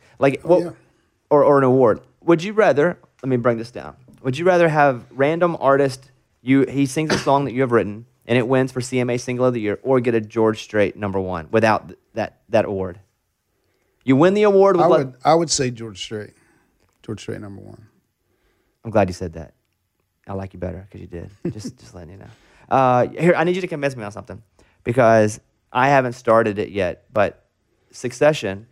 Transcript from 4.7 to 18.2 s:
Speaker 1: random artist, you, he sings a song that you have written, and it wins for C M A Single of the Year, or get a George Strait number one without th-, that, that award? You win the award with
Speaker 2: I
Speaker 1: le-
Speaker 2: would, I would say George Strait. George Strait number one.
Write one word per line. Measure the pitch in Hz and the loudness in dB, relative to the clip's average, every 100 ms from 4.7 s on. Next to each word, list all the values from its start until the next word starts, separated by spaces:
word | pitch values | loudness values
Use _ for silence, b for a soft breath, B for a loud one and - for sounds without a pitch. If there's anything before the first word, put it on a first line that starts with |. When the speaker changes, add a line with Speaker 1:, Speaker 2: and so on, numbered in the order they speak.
| 151 143 123 101 | 4 2 2 -8
Speaker 1:
random | 127 139 165 175 170 | -2 -2 0 -2 0
artist, | 131 139 139 127 - _ _ _ | 2 2 2 -4 -14 _ _ _
you, | 120 135 | 0 2
he | 135 135 139 | 2 0 -2
sings | 156 156 | -2 -4
a | 131 | -2
song | - 139 | 0 0
that | 139 | 0
you | 117 | -2
have | 131 | 0
written, | 117 95 104 120 _ - | 0 0 -6 -16 _ -4
and | 123 | -2
it | 117 | 0
wins | 131 131 | 0 0
for | 127 | -4
C | 120 127 | -6 -4
M | 123 | -2
A | 123 | -4
Single | - 123 | -6 -2
of | 127 | -2
the | 123 | 0
Year, | 104 101 | -4 -4
or | - 131 | 0 0
get | 120 | 2
a | 113 | -2
George | 107 113 110 110 | -2 0 0 -2
Strait | - 107 101 - | -4 -2 -2 -2
number | 101 98 | -6 -4
one | 92 90 78 | -6 -8 -4
without | 110 110 104 - | 0 2 0 -4
th-, | - _ | -18 _
that, | - 104 - _ | -10 -10 -10 _
that | 113 | -2
award? | 95 98 92 92 _ _ _ _ _ _ _ _ _ _ | -2 -4 -8 -12 _ _ _ _ _ _ _ _ _ _
You | - 131 | -2 2
win | 175 | 4
the | 202 | 4
award | 208 196 196 180 | 4 4 4 4
with | 165 | 4
Speaker 2:
I | |
Speaker 1:
le- | 160 | 2
Speaker 2:
would, | 135 127 | 0 -4
I | 143 | 0
would | 160 170 | 2 2
say | - 131 | -2 -4
George | 120 113 98 | -6 -12 -14
Strait. | - 107 101 - _ _ _ _ _ _ | -12 -12 -12 -18 _ _ _ _ _ _
George | - 107 | -12 -12
Strait | - 101 | -10 -12
number | 101 98 | -12 -16
one. | 101 104 107 _ _ _ | -18 -20 -20 _ _ _